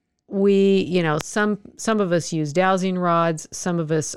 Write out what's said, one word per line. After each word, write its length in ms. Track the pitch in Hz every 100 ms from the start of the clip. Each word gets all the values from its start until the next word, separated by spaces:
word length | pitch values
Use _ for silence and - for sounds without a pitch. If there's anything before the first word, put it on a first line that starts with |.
| _ _ _
We, 520 | 202 202 196 196 196
you 200 | - 180
know, 160 | 165 151
some, 340 | - - 208 202 - -
some 220 | - 220
of 120 | 190
us 200 | 170 -
use 220 | 165 151
dowsing 460 | 147 185 190 185 180
rods. 480 | 180 170 165 160 -
Some 280 | - 190 175
of 120 | 156
us 240 | 160 -